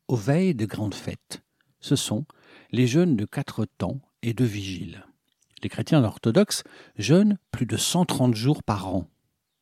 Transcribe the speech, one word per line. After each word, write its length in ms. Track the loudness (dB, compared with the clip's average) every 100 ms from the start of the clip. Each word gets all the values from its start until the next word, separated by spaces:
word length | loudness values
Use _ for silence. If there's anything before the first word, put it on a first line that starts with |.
| -4
aux 80 | -2
veilles 400 | 2 2 2 0
de 100 | -2
grandes 280 | -4 -6
fêtes. 500 | -6 -10 -12 -14 -18 _ _ _ _
Ce 160 | -2 -2
sont 300 | 0 -4 -6 _ _ -20 -6
les 160 | 0 2
jeûnes 280 | 4 2 2
de 100 | -2
quatre 400 | -6 -8 -4 -6
temps 360 | -4 -6 -6 -12 -8
et 120 | -6
de 120 | 0 0
vigiles. 600 | -2 -8 -8 -10 -14 -20 _ _ _ _ -12
Les 60 | -10
chrétiens 340 | -6 2 4
orthodoxes 600 | 2 0 2 4 2 0 -10 -20 -18 -6
jeûnent 400 | 2 4 4 2 _
plus 140 | -6 -4
de 120 | -2
cent 280 | 0 0 0
trente 300 | 2 2 2
jours 280 | 2 0
par 300 | 0 -4 -2
an. 160 | -4 -6 _ _ _ _ _